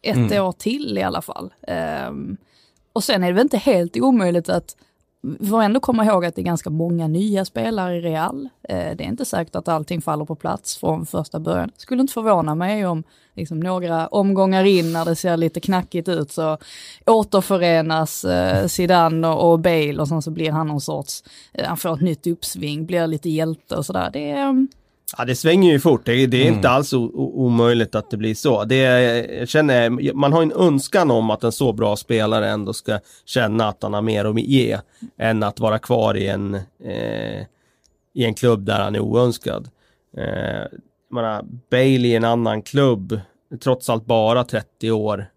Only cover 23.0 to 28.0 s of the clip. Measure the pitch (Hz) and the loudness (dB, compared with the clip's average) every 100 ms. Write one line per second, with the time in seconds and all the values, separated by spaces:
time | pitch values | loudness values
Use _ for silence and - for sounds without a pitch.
23 | 165 156 170 156 160 160 _ - 151 185 | -2 -2 -2 -2 -2 -6 _ -8 -4 -4
24 | 180 269 294 285 277 262 269 _ _ _ | -4 -6 -6 -4 0 0 0 _ _ _
25 | - - 123 123 160 185 185 143 165 127 | -14 -8 -4 0 4 6 6 6 4 2
26 | - 123 131 123 131 110 123 131 143 135 | 2 2 4 4 4 4 4 2 2 -2
27 | 117 - 135 - 127 117 117 117 107 107 | -2 -4 -4 0 2 4 4 4 2 -2